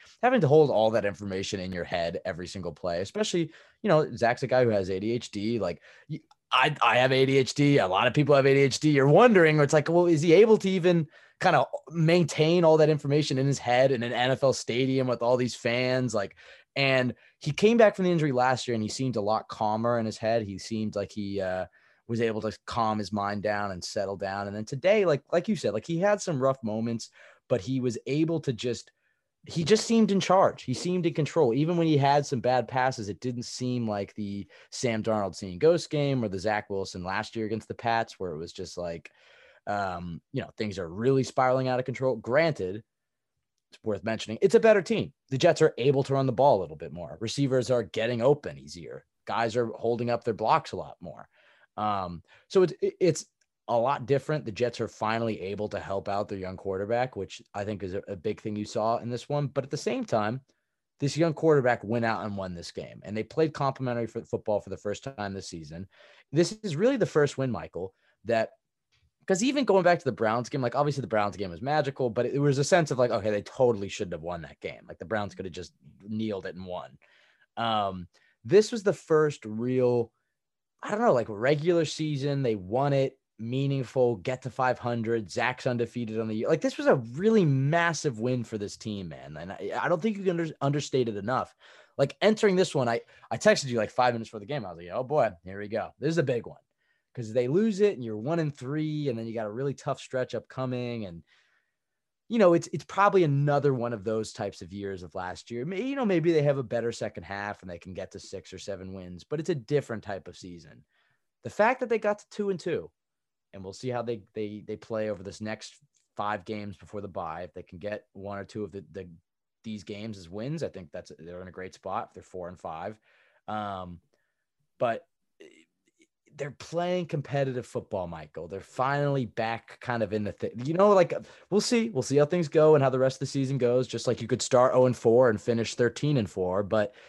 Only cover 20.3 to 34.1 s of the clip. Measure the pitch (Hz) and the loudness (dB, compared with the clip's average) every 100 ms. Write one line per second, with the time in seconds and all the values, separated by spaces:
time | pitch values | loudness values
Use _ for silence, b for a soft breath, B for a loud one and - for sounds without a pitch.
20.3 | 117 101 95 - 110 107 101 95 107 101 | 0 -2 -8 -8 -6 -4 -4 -6 -8 -6
21.3 | 98 92 92 90 b b b - 117 113 | -4 -4 -4 -8 b b b -6 -2 0
22.3 | 107 107 - - 120 110 107 95 104 101 | -2 -6 -8 -8 -2 -2 -2 -4 -4 -4
23.3 | 104 104 104 101 87 - 107 98 98 98 | -2 -2 -2 -4 -8 -8 -6 -6 -6 -6
24.3 | 98 101 104 110 135 185 214 180 139 - | -6 -6 -8 -8 -2 2 4 2 0 0
25.3 | 170 175 185 113 107 - 165 202 208 - | -2 0 -2 -2 -4 -4 0 2 0 -2
26.3 | 139 135 135 110 110 117 117 - B B | 0 0 0 -4 -4 -4 -4 -8 B B
27.3 | B _ 123 92 135 123 110 127 147 165 | B _ -2 0 -2 -2 -4 -2 0 0
28.3 | 160 147 113 123 113 - _ _ _ _ | 0 -2 -4 -4 -6 -10 _ _ _ _
29.3 | _ - 165 156 214 - 226 202 196 - | _ -8 -4 2 2 4 4 4 4 4
30.3 | 185 147 - - 120 175 180 170 160 143 | 6 6 2 -6 -4 -2 0 0 0 0
31.3 | 165 131 127 156 170 165 147 139 147 143 | 4 4 4 2 2 4 4 6 4 2
32.3 | 127 120 127 113 127 131 127 101 98 127 | -2 2 0 0 0 0 0 -8 -6 -6
33.3 | 120 113 - 127 123 113 101 98 | -8 -10 -6 -4 -2 -2 -4 -6